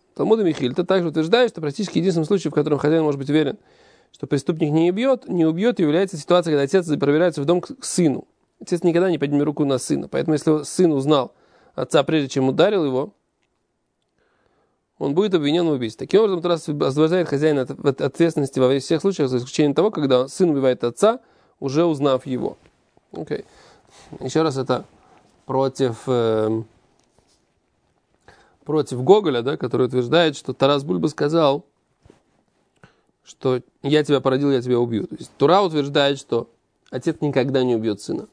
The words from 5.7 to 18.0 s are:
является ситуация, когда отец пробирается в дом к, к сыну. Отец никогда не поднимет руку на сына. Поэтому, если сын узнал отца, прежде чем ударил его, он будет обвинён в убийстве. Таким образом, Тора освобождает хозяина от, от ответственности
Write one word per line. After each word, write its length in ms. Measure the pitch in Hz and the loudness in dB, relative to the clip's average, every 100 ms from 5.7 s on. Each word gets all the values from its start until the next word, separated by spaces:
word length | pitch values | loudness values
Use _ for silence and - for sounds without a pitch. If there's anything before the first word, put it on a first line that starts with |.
| 214 | 0
является 380 | 156 160 196 156 | 0 2 0 -4
ситуация, 340 | - 180 165 | 0 2 2
когда 120 | 147 | 0
отец 220 | 139 190 170 143 | 2 0 0 -2
пробирается 420 | 139 151 180 151 | 2 2 2 0
в 40 | 143 | 0
дом 160 | 175 | 0
к, 60 | - | -2
к 180 | - - | -14 -8
сыну. 420 | - 160 127 - _ _ _ | 0 0 0 -8 _ _ _
Отец 240 | - 175 | -6 -2
никогда 260 | 175 165 185 | 2 2 2
не 80 | 156 | 0
поднимет 280 | 147 147 147 | 0 0 0
руку 180 | 143 | 0
на 140 | 143 127 | 0 0
сына. 320 | - 139 - | -2 -4 -4
Поэтому, 240 | 135 147 | -4 0
если 320 | 151 - 151 139 | 0 2 0 -2
сын 260 | - 175 | 0 0
узнал 420 | 143 139 147 123 _ _ _ _ - | 2 2 2 0 _ _ _ _ -8
отца, 280 | - 156 | -2 0
прежде 260 | 139 156 135 | 2 0 0
чем 180 | 139 131 | 0 0
ударил 380 | 127 185 208 147 | 2 2 2 0
его, 280 | 131 170 _ _ _ _ _ _ _ _ _ _ _ _ _ _ _ _ _ _ - | -2 -4 _ _ _ _ _ _ _ _ _ _ _ _ _ _ _ _ _ _ -8
он 160 | 147 | -4
будет 200 | 151 208 | 0 0
обвинён 340 | 180 143 165 170 | 2 0 0 0
в 60 | |
убийстве. 340 | 139 113 - 131 | 0 -4 -8 0
Таким 140 | 190 | 2
образом, 200 | 220 180 | 2 0
Тора 120 | 175 | -2
освобождает 760 | 165 - 147 143 139 160 180 170 | -2 -4 -2 -2 2 2 2 0
хозяина 360 | 139 156 143 | 0 2 0
от, 80 | 123 | -2
от 280 | 139 143 | -2 -2
ответственности 600 | 135 | 0